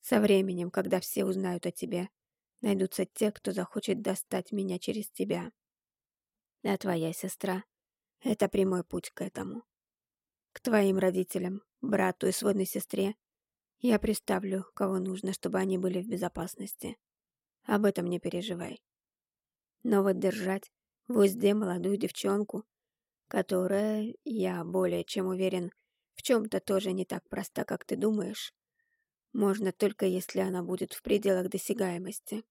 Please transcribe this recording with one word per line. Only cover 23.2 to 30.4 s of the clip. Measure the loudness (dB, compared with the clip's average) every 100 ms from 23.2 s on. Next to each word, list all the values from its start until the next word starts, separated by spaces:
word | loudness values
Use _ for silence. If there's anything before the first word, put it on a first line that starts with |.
| _
которая, | -2 0 0 2 2 0 0 -4 -6
я | -6 -2 -2 -2
более | -2 0 2 0
чем | -2 -2 -2
уверен, | 0 0 0 -4 -10 _ _ _ -12
в |
чём-то | 2 2 2 -4
тоже | 0 0 0
не | -2 -2
так | -6 _
проста, | -8 -8 -6 -6
как | -6 -4
ты | -2
думаешь, | 0 0 -2 -6 -10 _ _ _ _ _ _ _ _
можно | 2 2 4 0
только | 2 0 2 0
если | 0 -2
она | -2